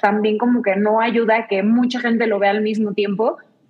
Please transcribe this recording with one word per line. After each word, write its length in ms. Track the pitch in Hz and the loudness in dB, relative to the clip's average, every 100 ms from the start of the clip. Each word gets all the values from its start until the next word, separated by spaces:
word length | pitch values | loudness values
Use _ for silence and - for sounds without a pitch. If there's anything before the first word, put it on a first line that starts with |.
también 340 | 208 208 214 214 | 0 2 0 0
como 260 | 240 240 | 0 0
que 120 | 202 | 0
no 260 | 190 208 220 | 0 0 2
ayuda 360 | 233 233 220 226 | 0 0 2 0
a 100 | 220 | 0
que 160 | 196 | -2
mucha 380 | 202 233 247 247 | 2 2 0 -2
gente 260 | 240 226 226 | -2 0 0
lo 140 | 202 | 0
vea 100 | 196 | 0
al 120 | 202 | 0
mismo 300 | 214 220 214 | -2 -2 -2
tiempo. 440 | 202 202 190 226 - - _ _ | -2 -2 -2 -2 -4 -12 _ _